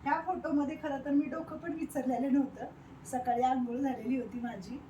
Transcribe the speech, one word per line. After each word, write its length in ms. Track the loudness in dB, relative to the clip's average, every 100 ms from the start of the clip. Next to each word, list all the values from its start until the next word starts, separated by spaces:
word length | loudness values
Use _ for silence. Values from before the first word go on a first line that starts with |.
ह्या 180 | 2 0
फोटोमध्ये 560 | 2 -2 2 2 2 -2
खरं 220 | -4 -4 4
तर 40 |
मी 160 | 4 4
डोकं 320 | -2 -6 -6
पण 160 | -6
विसरलेलं 600 | -4 -2 -2 0 0 4
नव्हतं. 320 | 4 4 -2 -12 -12 -20 -18 -6
सकाळी 360 | -2 0 4
आंघोळ 360 | 4 4 0 0
झालेली 440 | 0 0 0 -2
होती 180 | -2 -4
माझी 380 | -6 -6 -8 -10 -12